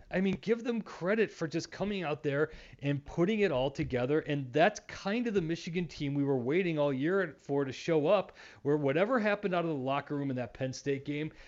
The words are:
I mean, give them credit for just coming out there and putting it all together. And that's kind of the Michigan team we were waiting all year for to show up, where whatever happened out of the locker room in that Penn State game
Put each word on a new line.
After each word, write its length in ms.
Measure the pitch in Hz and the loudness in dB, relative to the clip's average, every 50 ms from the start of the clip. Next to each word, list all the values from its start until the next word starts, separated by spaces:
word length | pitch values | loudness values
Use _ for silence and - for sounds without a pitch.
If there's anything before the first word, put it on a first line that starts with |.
| - - - | -12 -4 -2
I 80 | 185 | 0
mean, 180 | 190 190 185 - | 2 2 0 0
give 220 | - - 226 233 226 | 2 0 0 0 0
them 180 | 262 233 226 | -2 -2 -2
credit 520 | - - - - 160 180 208 220 208 - - | -4 -8 -10 -6 -2 0 2 2 2 0 0
for 160 | - 165 151 | -4 -6 -4
just 240 | - 170 - - - | -2 -4 -4 -4 -6
coming 320 | - 175 202 208 196 175 | -6 -4 -4 -2 -4 -2
out 180 | 147 151 147 - | -2 -4 -2 -2
there 280 | 147 139 143 156 151 - - - - - - - | 0 2 2 0 0 -2 -10 -18 -20 -14 -6 -2
and 220 | 143 143 139 139 | -2 -2 -2 -4
putting 360 | - - - 170 180 226 214 | -6 0 0 2 2 4 4
it 100 | 202 190 | 2 2
all 180 | 143 123 131 143 | 4 2 0 0
together. 520 | 143 - 156 127 120 120 123 127 147 160 | 0 -2 -4 -2 0 0 2 2 2 2
And 320 | - - 147 143 139 123 117 | 2 0 -2 -2 -2 0 4
that's 260 | 147 165 214 214 - - | 4 4 4 4 0 -14
kind 400 | - - - - 196 202 240 240 | -14 -14 -8 -4 -2 -2 0 0
of 80 | 233 202 | 0 0
the 60 | 202 | 0
Michigan 460 | 170 156 165 165 - 185 160 185 180 | 0 0 -2 -4 -4 -4 -4 -4 -4
team 280 | 156 - - 151 139 139 | -4 -6 -4 -4 -2 0
we 80 | 143 139 | 0 2
were 160 | 139 139 131 | 2 2 0
waiting 400 | 117 123 147 180 196 175 160 151 | 0 2 2 2 2 2 2 2
all 140 | 143 147 139 | 2 2 2
year 420 | 127 139 160 185 196 185 160 139 - | 0 0 0 2 2 0 -2 -4 -12
for 240 | _ - 139 143 143 | _ -2 0 0 0
to 80 | 131 123 | -2 -4
show 340 | - - - 165 156 139 | -6 -2 2 2 4 4
up, 300 | 156 202 196 185 - - - - - - - - | 4 4 4 2 0 -8 -20 -20 -20 -16 -6 0
where 140 | 139 147 | 2 2
whatever 420 | 151 147 139 135 156 196 214 269 247 | 2 4 2 4 4 2 4 2 2
happened 380 | 208 214 202 208 - 196 175 | 2 2 0 0 0 0 0
out 80 | 175 170 | 0 0
of 60 | 165 | 0
the 60 | 160 | -2
locker 380 | 139 123 131 135 139 139 - 147 | -2 0 0 0 -2 -2 -2 -4
room 160 | 143 143 139 | -2 -2 -2
in 60 | 131 | -2
that 180 | 127 120 113 - | -2 -4 -6 -6
Penn 180 | - 131 131 127 | -4 -4 -4 -4
State 320 | - - 143 139 135 131 | -4 -2 -2 -2 -2 -2
game 280 | - 147 147 156 156 - - - | -6 -6 -4 -6 -6 -8 -12 -20